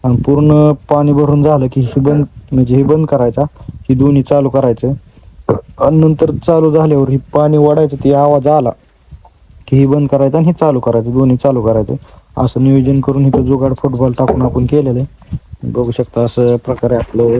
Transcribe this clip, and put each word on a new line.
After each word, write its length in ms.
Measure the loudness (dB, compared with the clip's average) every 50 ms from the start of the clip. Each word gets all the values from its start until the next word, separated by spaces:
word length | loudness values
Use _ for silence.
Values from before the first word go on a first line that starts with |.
| 0
आणि 140 | 0 0
पूर्ण 540 | 0 0 0 0 2 4 4 4 4 4 2
पाणी 420 | 2 0 -2 -2 0 0 2 2 2
भरून 300 | 2 2 2 2 2 2
झालं 240 | 2 2 0 0
की 140 | -2 -2 -4
ही 180 | -4 -2 -2 0
बंद, 260 | 0 0 0 0 -2 -4 -6 -20 -12 -4
म्हणजे 240 | 0 0 0 2 2
ही 80 | 0 2
बंद 220 | 2 2 0 0
करायचा, 360 | 0 0 0 0 0 0 -2 -4 -4 _ -16
ही 360 | -18 -18 -16 -18 -4 -2 0
दोन्ही 280 | 2 2 2 2 2 0
चालू 260 | 0 0 0 0 0
करायचं. 420 | 0 0 0 0 -2 -2 -4 -6 -6 -6 -12 -20 _ -20 _ -20 -20 -12 -6 -4 -4 -4 -6 -14 -8 -2
आणि 180 | 0 2 2
नंतर 340 | 4 2 2 2 2 0 -2
चालू 440 | -2 -4 -2 0 0 2 2 2 2
झाल्यावर 340 | 2 2 2 2 0 0 0
ही 80 | -2
पाणी 400 | -4 -4 -2 -2 0 0 2 2
ओढायचं, 460 | 2 2 2 2 2 0 -2 -2 -2 0
ते 100 | 0 2
आवाज 340 | 2 2 2 2 2 2
आला 240 | 2 0 2 0 -2 -6 _ _ _ _ _ _ _ -20 -20 _ -20 _ _ _ _ -20 -20 -6
की 100 | -2 2
ही 80 | 2 2
बंद 220 | 2 2 0 0
करायचं 300 | 0 0 0 0 0 0
आणि 80 | 0 0
हे 80 | 0 0
चालू 260 | 0 0 0 0 0
करायचं, 320 | -2 0 -2 -2 -2 -2
दोन्ही 260 | 0 0 2 2 0
चालू 240 | 0 0 -2 -2 0
करायचं. 320 | 0 0 0 0 -2 -4 -6 -10 -10 -18 -20 -20 _ _ -6 -4 -4
असं 180 | -4 -2 0 0
नियोजन 360 | 2 2 2 2 2 0 0
करून 260 | -2 -2 -2 0 0
इथं 200 | 0 0 0 0
जुगाड 280 | 0 -2 0 0 -2 -4
फुटबॉल 340 | -2 -4 -4 -2 0 -2 -2
टाकून 300 | 0 -2 -2 -2 0 -2
आपण 240 | -2 -2 -2 -2 -2
केलेलं 340 | 0 0 0 0 0 -2 -4
आहे. 380 | -6 -8 -10 _ -14 -12 -12 -12 _ -14 -20 -12 -10
बघू 280 | -8 -6 -4 -4 -4
शकता, 300 | -4 -6 -6 -4 -2 -4
असं 340 | -4 -2 0 0 0 0 0
प्रकारे 400 | -2 -4 -6 -6 -4 -2 -2 -2
आपलं 440 | -2 -4 -6 -2 -2 0 0 0 -2